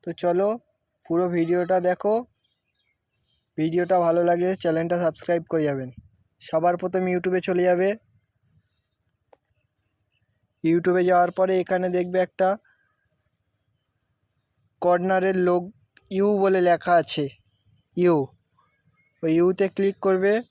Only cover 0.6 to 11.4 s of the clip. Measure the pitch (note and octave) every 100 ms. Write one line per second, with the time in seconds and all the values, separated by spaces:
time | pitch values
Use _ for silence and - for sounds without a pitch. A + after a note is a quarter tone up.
0.6 | _ _ _ _ _ E3+ F3+ F3 E3 F3
1.6 | F3 F#3 F3+ F3+ G3+ A3 B3 _ _ _
2.6 | _ _ _ _ _ _ _ _ _ -
3.6 | D#3 E3+ F3 F#3 E3+ E3+ F3 F3 F3+ F#3+
4.6 | E3+ D#3+ E3+ F3 E3+ D#3 - E3+ E3 E3
5.6 | D3+ C#3 B2+ - _ _ _ _ - D#3+
6.6 | E3+ F3 F#3 F#3 F#3 F3+ F#3 F#3 F3 F3+
7.6 | F3+ F3 F#3+ G#3+ _ _ _ _ _ _
8.6 | _ _ _ _ _ _ _ _ _ _
9.6 | _ _ _ _ _ _ _ _ _ _
10.6 | D#3+ E3+ F3+ F3+ F3+ F3+ F3 F3